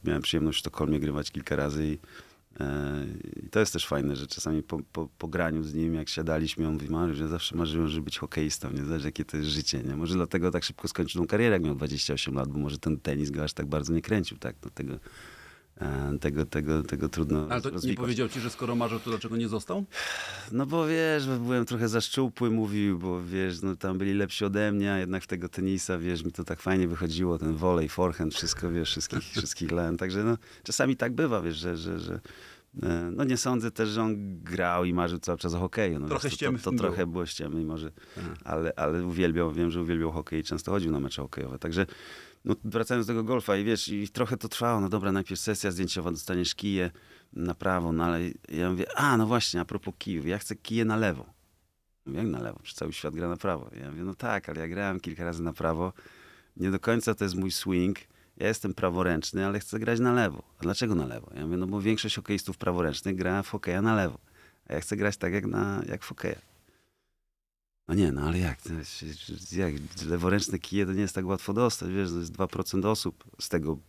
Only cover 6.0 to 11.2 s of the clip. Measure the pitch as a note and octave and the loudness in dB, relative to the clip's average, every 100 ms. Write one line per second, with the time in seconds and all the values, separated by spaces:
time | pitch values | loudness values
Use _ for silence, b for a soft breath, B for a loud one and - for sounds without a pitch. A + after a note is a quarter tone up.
6 | D#2 - D#2+ D#2 D#2 - D#2+ D#2 D2 D#2+ | -2 -2 0 2 0 0 0 0 -2 0
7 | E2+ D2 D#2 E2 - E2 E2 D#2+ D#2+ D#2+ | 2 0 -2 -2 -2 0 0 2 2 0
8 | D2 - D2 - D#2 - C#2 C#2 C#2+ D#2+ | -4 -6 -4 0 0 -2 -4 -4 -2 -2
9 | D2 D2 D2 D#2 D2+ D2+ D2 C#2 B1 C#2+ | -2 -4 -4 -2 0 0 0 -2 -2 -2
10 | E2 F#2 E2+ F#2 F2 F2 - - C#3 - | 0 0 2 2 2 0 -4 -4 -6 -2
11 | E2+ F2+ | -2 0